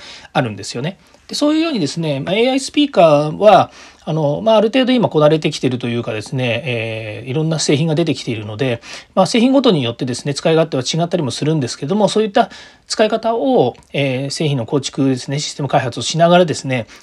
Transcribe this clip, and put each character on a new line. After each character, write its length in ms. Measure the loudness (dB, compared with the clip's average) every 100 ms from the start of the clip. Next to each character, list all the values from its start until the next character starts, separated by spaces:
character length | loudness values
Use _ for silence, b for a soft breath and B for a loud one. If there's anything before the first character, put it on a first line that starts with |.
| B B B
あ 80 | -4
る 100 | -4
ん 60 | -6
で 60 |
す 140 | -10 -8
よ 60 |
ね。 140 | -8 -10 b b -14
で、 80 |
そ 160 | -4 0
う 40 |
い 40 | 0
う 20 |
よ 100 | 0
う 20 |
に 80 | -2
で 80 | -4
す 100 | -4
ね、 220 | -4 -4
ま 120 | -2
あ、 20 |
エ 100 | 0
ー 80 | 2
ア 20 |
イ 60 | 0
ス 120 | -2
ピ 120 | -2
ー 60 | 0
カ 400 | 6 6 6 2
ー 60 | 2
は、 360 | 6 6 4 B B B -6
あ 40 |
の、 280 | -2 -2 0
ま 120 | 2
あ、 40 | 2
あ 40 |
る 80 | 2
程 160 | 2
度 80 | 2
今 160 | 2 2
こ 100 | 4
な 100 | 4
れ 120 | 4
て 100 | 0
き 80 | -2
て 100 | -2
る 100 | -2
と 100 | -4
い 80 | -4
う 80 |
か 80 | -4
で 100 | -8
す 140 | -6 -4
ね、 260 | -2 -4
え 600 | -4 -6 -6 -8 -10 -12 -6
ー、 20 |
い 60 |
ろ 80 | -4
ん 60 | -2
な 100 | -2
製 180 | 0 0
品 120 | 0
が 80 | 0
出 80 |
て 100 | 0
き 80 | -4
て 80 | -6
い 60 | -8
る 100 | -8
の 100 | -6
で、 240 | -4 -4 B B B 0
ま 80 |
あ、 20 | 2
製 140 | 2
品 100 | 4
ご 120 | 4
と 100 | 4
に 100 | 2
よ 100 | 0
っ 40 | -4
て 80 |
で 100 | -6
す 120 | -4 -6
ね、 60 |
使 160 | -4 0
い 60 |
勝 160 | 2 2
手 60 | -2
は 80 |
違 200 | -4 -2
っ 40 | -2
た 80 | -2
り 80 |
も 80 | -4
す 120 | -4
る 120 | -2 0
ん 40 |
で 60 | -2
す 100 | -6
け 100 | -4
ど 100 | 0
も、 100 | 2
そ 140 | 2
う 20 |
い 60 | 0
っ 20 |
た 180 | 0 0 B B B -8
使 180 | 0
い 60 | 0
方 240 | 0 -2
を、 400 | -2 2 2 2 -2 _
え 340 | -4 -2 -2 -6
ー、 40 |
製 160 | -4 -2
品 120 | -2
の 60 |
構 160 | -2 -4
築 280 | -4 -2 0
で 80 | 0
す 120 | -4
ね、 120 | -6
シ 100 | -6
ス 40 | -8
テ 60 |
ム 60 | -2
開 120 | -2
発 180 | -2 -6
を 60 |
し 140 | -6 2
な 100 | 4
が 100 | 6
ら 60 |
で 100 | 4
す 140 | 0 -4
ね、 180 | -6 -6 B